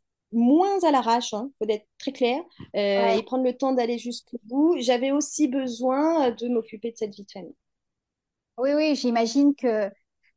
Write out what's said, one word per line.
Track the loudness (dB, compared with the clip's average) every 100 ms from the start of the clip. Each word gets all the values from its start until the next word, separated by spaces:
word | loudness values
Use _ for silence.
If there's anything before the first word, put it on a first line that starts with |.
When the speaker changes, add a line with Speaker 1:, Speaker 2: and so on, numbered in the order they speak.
| _ _ -6
Speaker 1:
moins | 2 4 4 4 2
à | 2
l'arrache, | 2 2 0 0
hein, | -8 -8 -8
faut | -4
être | -4 _ _
très | -10
clair, | -2 0 0 -6 -18 -8 -2
euh, | 0 2
Speaker 2:
Ouais. | 2 0
Speaker 1:
et |
prendre | 0 -2 -2
le | -2
temps | -2
d'aller | 0 -2 -4
jusqu'au | -6 -10 -12 -18
bout. | -6 0 2 2
J'avais | 2 0 2
aussi | 0 0 0 0
besoin, | 0 -4 -4 -2 0 0 2 0
euh, |
de | -2 -4
m'occuper | -4 -4 -10 -10
de | -8
cette | -10 -10
vie |
de | -18
famille. | -16 -18 -20 _ _ _ _ _ _ _ _ _ -4
Speaker 2:
Oui, | 0 2
oui, | 2 0
j'imagine | 0 0 0 4 2 2
que, | 0 0 -2 _ _ _ _